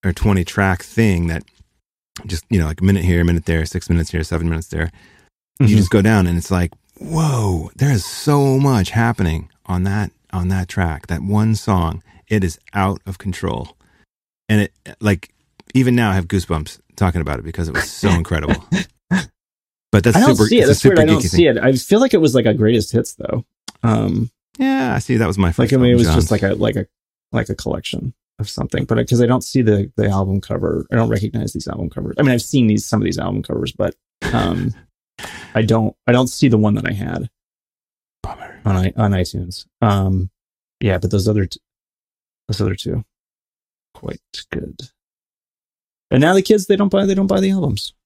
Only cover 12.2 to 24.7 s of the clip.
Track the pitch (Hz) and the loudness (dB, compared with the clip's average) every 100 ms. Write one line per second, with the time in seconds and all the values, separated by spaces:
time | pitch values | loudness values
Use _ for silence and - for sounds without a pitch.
12.2 | _ 107 92 - _ 101 95 98 - 92 | _ -2 -2 -6 _ -4 -2 -4 -10 -10
13.2 | 101 92 90 - - _ _ _ _ _ | -10 -6 -6 -6 -10 _ _ _ _ _
14.2 | _ _ _ 107 101 _ - - 104 92 | _ _ _ 0 0 _ -20 -4 -2 -2
15.2 | - _ _ _ _ 131 127 120 113 95 | -4 _ _ _ _ 2 4 4 2 0
16.2 | 87 98 87 82 78 - _ - 95 85 | 0 -2 -2 -4 -6 -14 _ -2 0 0
17.2 | 76 69 78 82 82 - - - 101 85 | -4 -6 -8 -6 -6 -6 -8 -4 0 0
18.2 | 80 80 73 - - 190 190 _ _ 185 | 0 -4 -2 -4 -2 -6 -6 _ _ -4
19.2 | 147 _ _ _ _ _ _ 104 117 135 | -4 _ _ _ _ _ _ 2 4 6
20.2 | 262 - 214 233 143 143 202 180 156 160 | 6 6 4 4 4 4 4 6 4 4
21.2 | 98 - 165 117 127 135 - 208 262 185 | 2 4 4 4 2 0 2 2 4 4
22.2 | 160 123 113 107 107 117 104 117 - - | 4 2 2 2 2 2 2 -2 -2 -8
23.2 | - 120 - _ - _ 117 110 104 101 | -6 -6 -8 _ -20 _ 0 2 0 -2
24.2 | 117 _ _ - 262 | -4 _ _ -4 -2